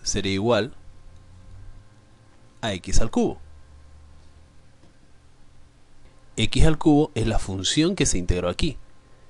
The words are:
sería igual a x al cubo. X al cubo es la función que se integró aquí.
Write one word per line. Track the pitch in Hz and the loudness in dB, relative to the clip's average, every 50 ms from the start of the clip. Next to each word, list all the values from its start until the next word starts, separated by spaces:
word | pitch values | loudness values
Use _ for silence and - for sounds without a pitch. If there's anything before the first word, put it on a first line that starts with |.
| - | -10
sería | - - 107 95 98 98 | -6 -4 -4 -2 -2 -2
igual | 98 101 117 117 104 92 - - - - - - - - - - - - - - - - - - - - - - - - - - - - - - - - - - - - - - - - | -2 0 0 0 0 0 -2 -8 -14 -20 -20 -20 -20 -20 -20 -20 -20 -20 -20 -20 -20 -20 -20 -20 -20 -18 -20 -20 -20 -20 -20 -20 -20 -20 -20 -20 -20 -20 -20 -20 -20 -20 -20 -16 -10 -8
a | 110 98 | -8 -8
x | 90 - 95 90 - | -8 -6 4 6 6
al | - 117 | 6 6
cubo. | - 247 226 - - - - - - - - - - - - - - - - - - - - - - - - - - - - - - - - - - - - - - - - - - - - - - - - - _ _ - - - - - - - - - - - | 4 0 -2 -2 -4 -8 -14 -20 -20 -20 -20 -20 -20 -20 -20 -20 -20 -20 -20 -20 -20 -20 -20 -20 -20 -20 -20 -20 -20 -20 -20 -20 -20 -20 -20 -20 -20 -20 -20 -20 -20 -20 -20 -20 -20 -20 -20 -20 -20 -20 -20 -20 _ _ -20 -20 -20 -20 -20 -20 -20 -20 -20 -12 -6
X | - 110 - - - - | -4 -2 0 4 6 6
al | 160 156 151 | 6 6 4
cubo | - 160 147 147 156 - - | 4 4 4 4 2 0 -2
es | 113 110 | -4 -2
la | 110 104 - | 0 0 -2
función | - - 95 98 92 - - 151 156 180 202 | -2 -2 -6 -6 -4 -2 0 0 0 0 0
que | - 143 | 0 -2
se | - - 95 | 0 0 0
integró | 90 - 90 90 87 87 | 0 -2 -2 -2 -2 -4
aquí. | 87 - - 160 - - - - - - - - - - - - | -2 -2 -2 -4 -4 -6 -12 -18 -20 -20 -20 -20 -20 -20 -20 -20